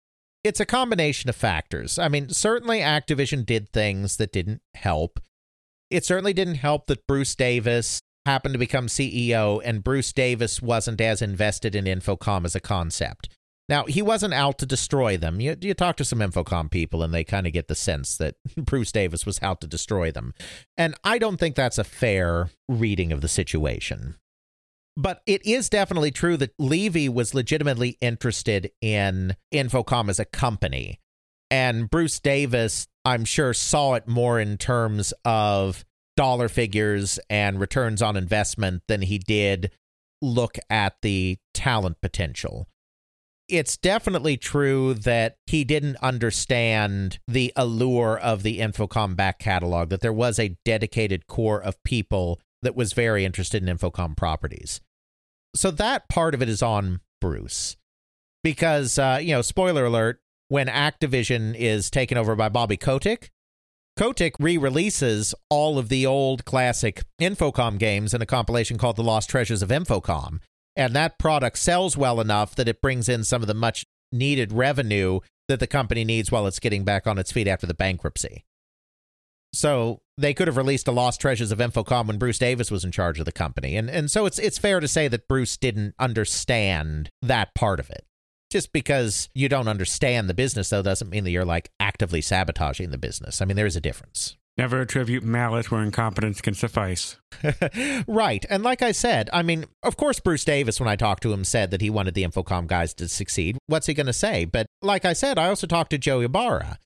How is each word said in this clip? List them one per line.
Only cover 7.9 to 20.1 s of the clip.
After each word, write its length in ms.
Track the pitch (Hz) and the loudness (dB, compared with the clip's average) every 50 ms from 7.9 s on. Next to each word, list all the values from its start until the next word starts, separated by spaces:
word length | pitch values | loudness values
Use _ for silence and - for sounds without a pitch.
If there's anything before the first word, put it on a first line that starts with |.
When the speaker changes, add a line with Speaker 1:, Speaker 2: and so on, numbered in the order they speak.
| - - - _ _ _ _ | -4 -6 -8 _ _ _ _
Speaker 1:
happened 260 | 143 135 131 - 131 | 0 0 0 0 -2
to 60 | 135 120 | -2 -2
become 300 | 123 - - 135 123 113 | 0 0 0 -2 -2 -2
C 220 | - - 139 131 92 120 120 117 | -2 -2 -2 -2 -2 -2 0 2
E 40 | 117 | 2
O, 260 | 110 107 104 104 107 | 2 2 2 0 0
and 220 | - 120 113 107 | -2 -2 -4 -2
Bruce 300 | 98 127 135 139 127 - | -2 0 0 0 -2 -2
Davis 480 | - - 127 123 123 110 120 107 - - | 0 0 2 2 2 0 0 -2 -2 -4
wasn't 400 | 127 117 117 113 - 120 113 98 | -2 0 0 0 0 -2 0 0
as 220 | 113 113 110 101 | 2 2 2 0
invested 520 | 117 101 98 90 107 107 - - - 113 98 | -2 -2 0 0 0 0 0 -2 -4 -2 -2
in 120 | 104 95 | 0 0
Infocom 580 | 95 92 92 - - 98 - - 113 101 92 85 | 0 -2 -2 -2 -2 -4 -2 -2 0 0 0 0
as 100 | 87 - | -2 -4
a 60 | 95 | -4
concept. 680 | - - 104 92 85 82 - - - - - - - - - _ _ _ _ _ _ - | -4 -2 -2 -2 -2 -4 -4 -4 -4 -4 -4 -8 -12 -14 -14 _ _ _ _ _ _ -2
Now, 180 | 143 147 - | 0 0 0
he 160 | - 135 190 | 0 0 0
wasn't 320 | 208 202 226 208 202 202 147 | 2 2 2 2 0 0 2
out 240 | 135 139 143 135 - | 2 2 2 0 -2
to 80 | 139 | -2
destroy 500 | 131 135 - - - 147 135 127 110 98 | -2 -2 -2 -2 0 0 2 2 2 2
them. 240 | 85 80 80 82 98 | 0 0 -2 -2 -2
You, 160 | 117 143 165 - | -2 -4 -4 -4
you 140 | 180 202 185 | -4 -4 -2
talk 220 | - 180 180 165 | 0 0 0 0
to 80 | - 139 | -2 -2
some 160 | - 127 117 | -2 0 0
Infocom 500 | 107 92 85 92 82 - 92 85 80 76 | 0 0 0 -2 -2 0 -2 -2 -2 -2
people, 320 | - 87 80 - - 82 | -2 -2 -2 -2 -2 -2
and 100 | 82 82 | -2 0
they 120 | 82 85 80 | 0 -2 -2
kinda 260 | - - 98 92 85 | -2 -2 -2 -2 -2
get 160 | 76 87 78 | -2 -2 -2
the 80 | - 78 | -2 -4
sense 420 | - - - 82 73 67 - - - | -4 -2 -2 -2 -2 -4 -6 -4 -4
that 180 | 82 73 - - - - | -4 -4 -4 -8 -12 -10
<laughs> 80 | - | -8
Bruce 360 | - 143 - - 120 113 - | -6 -2 -2 0 0 0 0
Davis 340 | - 110 98 87 80 85 - | 0 0 0 0 -2 -4 -4
was 160 | 104 98 - | -6 -4 -4
out 180 | - 98 95 - | -4 -4 -4 -4
to 40 | - | -8
destroy 460 | 76 80 82 - - 107 95 85 82 | -8 -8 -8 -4 -2 -2 0 0 -2